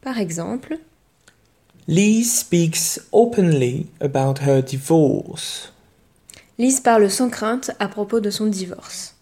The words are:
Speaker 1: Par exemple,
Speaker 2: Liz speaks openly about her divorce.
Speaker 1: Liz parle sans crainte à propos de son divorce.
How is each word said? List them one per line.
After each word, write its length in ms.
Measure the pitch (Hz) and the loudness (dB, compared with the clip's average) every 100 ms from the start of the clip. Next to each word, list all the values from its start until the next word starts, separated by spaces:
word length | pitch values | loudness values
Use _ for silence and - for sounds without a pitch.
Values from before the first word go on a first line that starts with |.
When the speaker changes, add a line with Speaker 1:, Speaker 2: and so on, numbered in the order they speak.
Speaker 1:
Par 180 | 269 240 | -8 -6
exemple, 580 | 185 165 170 240 - 320 _ _ _ _ _ _ _ _ _ _ - | -6 -6 -8 -10 -8 -12 _ _ _ _ _ _ _ _ _ _ -2
Speaker 2:
Liz 440 | 160 208 220 233 | 2 4 4 2
speaks 720 | - - 175 165 160 - - - | -2 0 2 2 0 -4 -6 0
openly 760 | - 240 233 180 151 123 131 - _ | 2 4 2 2 2 0 -2 -8 _
about 400 | 139 135 135 135 139 | -2 0 0 0 2
her 140 | 135 | 2
divorce. 1120 | 131 135 - 160 151 - - - - - - _ _ _ _ _ _ - _ - | 2 -6 2 4 4 2 -4 -12 -12 -12 -16 _ _ _ _ _ _ -20 _ -2
Speaker 1:
Liz 200 | 247 269 | 0 2
parle 300 | 247 226 202 | 4 4 4
sans 200 | 196 254 | 2 -2
crainte 420 | - 214 247 - - | -2 -4 -4 -6 -6
à 80 | 202 | -6
propos 320 | 208 208 233 | -6 -2 -2
de 100 | 208 | -2
son 160 | 202 214 | -2 -2
divorce. 680 | 190 180 - - - - _ | -2 -8 -12 -16 -16 -16 _